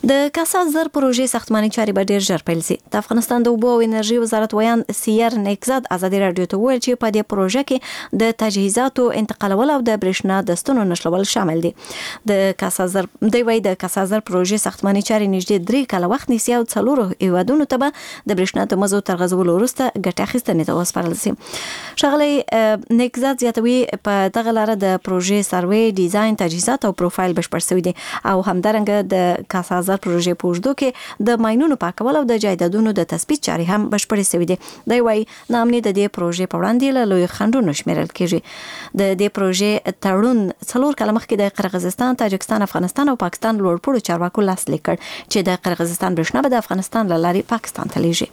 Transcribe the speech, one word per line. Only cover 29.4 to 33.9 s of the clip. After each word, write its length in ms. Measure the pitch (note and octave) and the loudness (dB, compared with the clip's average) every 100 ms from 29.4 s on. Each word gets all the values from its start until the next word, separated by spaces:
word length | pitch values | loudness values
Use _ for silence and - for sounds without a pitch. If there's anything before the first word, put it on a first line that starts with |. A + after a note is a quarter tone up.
| - F#3+ | -4 -6
کاسا 260 | F3 F3+ | -2 -2
زر 80 | F#3 | 0
پروژې 480 | F#3+ F#3 F3 E3+ F3 | -2 0 0 0 0
په 60 | F3+ | 0
اوږدو 240 | F3 C4 C#4 | 0 -2 0
کې 100 | C4+ B3 - - G3+ | -2 -2 -16 -2 0
د 140 | A#3 | 2
ماینونو 320 | A3+ A3+ D#4+ C4+ | 2 2 2 2
پاکول 380 | F3 - A#3 D4+ | -2 -2 0 0
او 40 | B3+ | 2
د 100 | A3+ | 2
جایدادونو 480 | G#3 F3+ F3 G3+ A3 G3+ | 0 0 0 2 2 2
د 100 | E3+ | -2
تثبیت 280 | D#3+ - D4+ - | -4 -2 -2 0
چارې 180 | E3 E3+ | -2 0
هم 160 | G#3 G#3 | 0 0